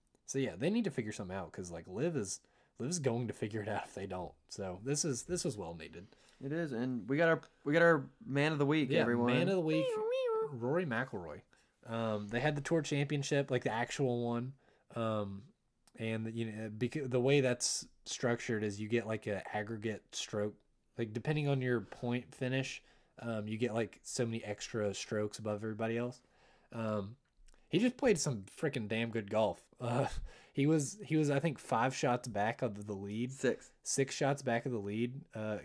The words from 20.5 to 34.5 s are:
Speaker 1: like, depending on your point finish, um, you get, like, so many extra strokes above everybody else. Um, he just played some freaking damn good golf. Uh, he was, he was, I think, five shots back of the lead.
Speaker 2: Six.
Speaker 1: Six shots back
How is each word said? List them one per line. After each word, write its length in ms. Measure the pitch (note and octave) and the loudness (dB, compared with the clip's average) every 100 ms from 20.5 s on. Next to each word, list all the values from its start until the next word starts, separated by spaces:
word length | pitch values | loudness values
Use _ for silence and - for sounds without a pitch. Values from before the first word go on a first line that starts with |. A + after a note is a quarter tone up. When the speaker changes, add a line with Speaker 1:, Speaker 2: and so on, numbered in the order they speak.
| - _ _ _ - | -4 _ _ _ -6
Speaker 1:
like, 140 | A2+ | -4
depending 360 | A2+ D3+ D3+ C#3+ | -2 -2 0 2
on 120 | C#3 | 2
your 220 | B2+ A#2+ | 2 0
point 520 | G2 - A#2+ B2 A#2+ | 0 -6 -2 -2 -4
finish, 480 | - B2+ C3 C3+ - _ _ _ - | -6 -2 0 -2 -8 _ _ _ -10
um, 260 | A#2+ A2 G#2+ | -6 -4 -2
you 100 | A2 | 0
get, 180 | A#2 | 0
like, 260 | A2+ G#2+ - | 0 -2 -4
so 220 | - - A#2 | -8 -2 -2
many 160 | A2+ | -2
extra 500 | G#2+ G#2 - A#2 G#2 | -6 -8 -4 0 0
strokes 440 | G2 - G#2+ G#2 - | -2 -4 -2 -2 -4
above 240 | G#2+ G#2 | -4 -2
everybody 340 | A2 G#2+ A2+ A#2 | -4 -4 -2 0
else. 240 | A#2+ B2 _ _ - _ - | -2 -6 _ _ -20 _ -14
Um, 440 | A#2 A2 G#2+ G2 B2 _ _ - - - | -4 -2 -2 -4 -10 _ _ -20 -20 -2
he 100 | D#3+ | 2
just 180 | B3 - | 2 2
played 220 | C4+ E3+ | 2 4
some 260 | D#3 A2 F#2+ - | 2 -2 -6 -4
freaking 280 | D#3 C3+ G#2 | -2 -2 -2
damn 220 | A2+ A#2 | -2 0
good 200 | A2+ G2+ | -2 0
golf. 320 | A2 G#2 F2 - - | 4 4 2 -10 -8
Uh, 260 | A#2+ A#2+ B2 - - - - | -2 0 0 -2 -6 -14 -8
he 140 | - C#3+ | 0 4
was, 320 | D#3+ C3 G#3+ | 4 2 -6
he 140 | G3+ D#3 | 0 2
was, 140 | D3 | 4
I 100 | C#3 | 2
think, 180 | E3 C3 | 0 -4
five 360 | - A2+ B2+ | 0 2 2
shots 340 | C3 C#3 A#2+ B2+ | 2 2 2 0
back 320 | G2+ G#2+ - | 0 0 2
of 240 | B2 G#2 G#2 | -2 -4 -6
the 60 | |
lead. 400 | G2 G2+ G#2+ B2 | -6 -4 -4 -4
Speaker 2:
Six. 380 | C3+ B2 - - _ | 0 0 0 -6 _
Speaker 1:
Six 320 | - - C3+ | -4 0 0
shots 280 | - C#3 C#3 | 2 0 0
back 240 | B2 | 0